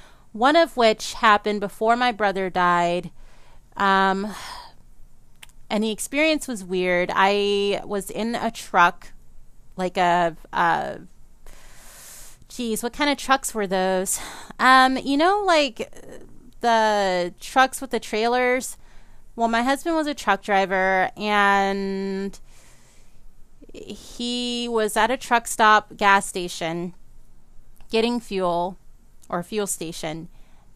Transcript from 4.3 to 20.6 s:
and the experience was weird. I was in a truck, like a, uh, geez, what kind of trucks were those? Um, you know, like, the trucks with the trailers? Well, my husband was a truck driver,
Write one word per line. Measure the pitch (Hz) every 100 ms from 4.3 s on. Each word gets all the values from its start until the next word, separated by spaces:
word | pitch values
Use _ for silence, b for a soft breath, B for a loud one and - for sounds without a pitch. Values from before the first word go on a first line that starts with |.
| 185 B B B B - - - - - - - - -
and | 214
the | 220
experience | 208 - 277 320 302 -
was | 226 180
weird. | 185 180 175 180 180
I | 196 202 202 202 202 196 -
was | 202 185
in | - 226 240
a | 226
truck, | - - 190 175 - - - - - - - - -
like | 185 185
a, | 175 175 170 156 -
uh, | - 175 156 135 - 185 - - - B B B B B B B B B B -
geez, | - 233 214
what | 240
kind | - 285
of | 277
trucks | - 269 -
were | 226 196
those? | 190 185 185 190 - B B B -
Um, | 247 262 262 262
you | - 277
know, | 339 415 381
like, | 320 277 - - - - - - - - -
the | 240 226 220 208 196 180 175 -
trucks | - 262 262 -
with | 269
the | 220
trailers? | - 214 233 247 247 254 - - b b b b b -
Well, | 226
my | 233
husband | 247 277 339 320
was | 294
a |
truck | 285 - 196
driver, | - 196